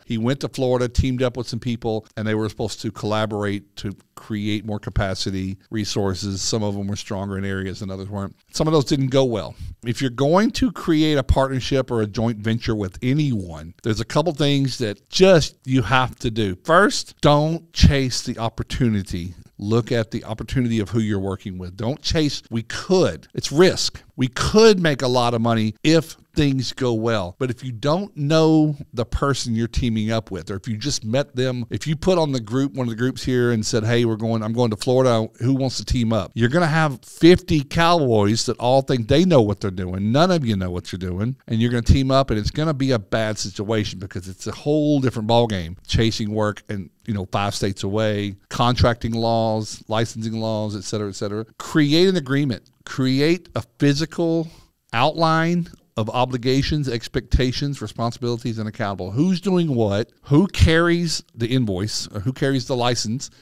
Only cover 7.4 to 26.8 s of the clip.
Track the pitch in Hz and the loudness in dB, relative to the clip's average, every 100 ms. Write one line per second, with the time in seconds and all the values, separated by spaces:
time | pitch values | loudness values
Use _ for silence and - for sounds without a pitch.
7.4 | 98 95 95 92 98 95 95 104 98 - | -4 -4 -6 -8 -10 -10 -10 -8 -8 -12
8.4 | _ - 156 156 135 151 135 135 131 110 | _ -4 2 2 2 0 2 2 2 0
9.4 | 71 - - - 117 117 135 120 139 175 | -6 -10 -14 -10 -8 -4 -4 0 2 4
10.4 | 220 - 262 - - 156 156 147 127 - | 2 0 -2 -2 0 2 2 2 2 2
11.4 | 135 135 - 135 127 120 110 98 117 107 | 2 -2 -2 -2 0 -2 -2 -2 -2 -2
12.4 | 107 117 - 107 95 - 127 143 147 113 | -2 -2 -2 -4 -4 -4 -2 0 0 -2
13.4 | 92 78 82 - 113 107 113 151 160 143 | -4 -10 -14 -8 -4 -4 -2 0 0 2
14.4 | 143 143 139 - 110 104 _ - 185 175 | 2 2 0 -2 -6 -6 _ 4 8 8
15.4 | 139 - - 131 110 131 127 - 127 110 | 4 -4 -2 0 2 2 0 -4 -4 -2
16.4 | 104 92 - 165 214 - - - 151 147 | -2 -2 2 4 4 0 -8 0 2 4
17.4 | 151 165 - - - 139 131 - - 110 | 2 -2 -6 4 6 6 0 -2 -6 -4
18.4 | 113 - 120 - 123 104 95 90 90 90 | -4 -6 -8 0 0 0 -2 -6 -8 -12
19.4 | - - 101 117 113 120 110 120 - 110 | -20 -8 0 0 2 -2 -2 -6 -8 -10
20.4 | 110 135 123 113 95 110 107 101 95 92 | -4 -2 0 0 0 0 0 -2 -4 -6
21.4 | 104 90 90 98 110 127 - 165 151 - | -8 -10 -12 -8 -6 -6 -2 0 0 -2
22.4 | - 117 113 - - 185 135 80 - - | -8 -8 -6 -8 0 2 2 -2 -12 -8
23.4 | - 139 180 - - - - - 127 - | -2 4 4 4 -4 -8 -12 -4 -4 -2
24.4 | - 214 226 196 165 135 127 123 120 117 | 0 6 6 6 2 0 0 2 2 2
25.4 | 117 113 110 - 151 165 - - _ - | 2 2 0 0 2 2 2 -8 _ 0
26.4 | 143 135 120 - | 2 2 -2 -2